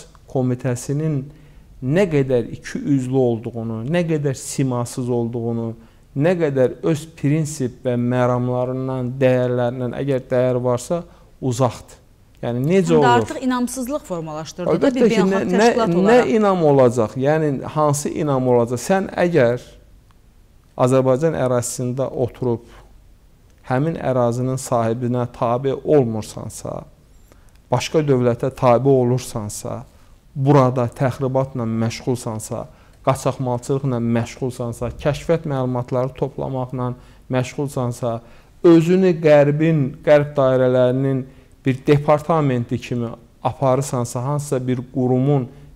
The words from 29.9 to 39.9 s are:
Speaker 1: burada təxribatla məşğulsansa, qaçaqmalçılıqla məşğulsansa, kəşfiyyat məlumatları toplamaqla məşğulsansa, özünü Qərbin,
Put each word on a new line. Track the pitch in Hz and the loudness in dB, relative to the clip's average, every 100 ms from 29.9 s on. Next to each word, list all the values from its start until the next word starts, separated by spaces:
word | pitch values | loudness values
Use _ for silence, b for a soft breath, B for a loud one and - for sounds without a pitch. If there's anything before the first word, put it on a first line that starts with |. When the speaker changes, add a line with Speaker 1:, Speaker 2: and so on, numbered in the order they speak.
| b b b _ 143 | b b b _ -2
Speaker 1:
burada | 135 147 127 131 117 | 4 4 4 2 -4
təxribatla | - 135 - 135 131 139 127 | -2 -2 -2 -2 -2 -2 -4
məşğulsansa, | 113 113 113 - - 123 120 110 - 110 - b b b - | -4 -2 -2 -4 -4 -4 -6 -10 -10 -10 -12 b b b -2
qaçaqmalçılıqla | 135 143 127 127 120 123 139 139 120 117 117 | 0 -2 -4 -4 -4 -2 -2 -2 -2 0 0
məşğulsansa, | 110 - 131 120 120 110 117 - | -2 -6 -8 -6 -8 -6 -8 -4
kəşfiyyat | 156 143 - 165 160 | -4 -4 -2 -2 -2
məlumatları | 135 127 123 120 127 131 - | -4 -4 -4 -4 -4 -4 -6
toplamaqla | 135 - 139 131 127 127 123 123 b b - | -8 -6 -8 -6 -6 -6 -6 -8 b b -6
məşğulsansa, | 127 120 - 143 143 120 120 120 117 b b b - | -4 -4 -6 -6 -4 -6 -4 -6 -6 b b b 2
özünü | 175 165 160 185 185 165 | 6 6 6 4 4 4
Qərbin, | 160 147 143 147 160 156 131 | 6 6 6 2 2 2 0